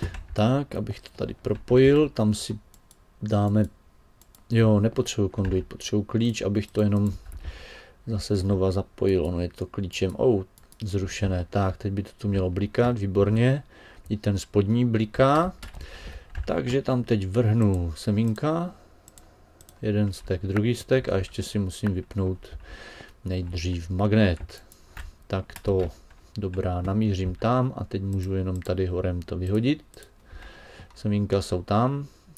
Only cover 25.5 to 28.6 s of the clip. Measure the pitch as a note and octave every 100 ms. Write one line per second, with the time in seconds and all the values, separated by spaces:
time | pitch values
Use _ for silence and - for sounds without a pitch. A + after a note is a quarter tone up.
25.5 | - - F#2+ F2 - - - - - G2
26.5 | F#2 F#2 F2+ F2+ G2+ A2 F#2 F#2 F2+ A2+
27.5 | B2+ B2+ - G#2 G#2+ G2 G2 F#2 F#2+ F#2
28.5 | F#2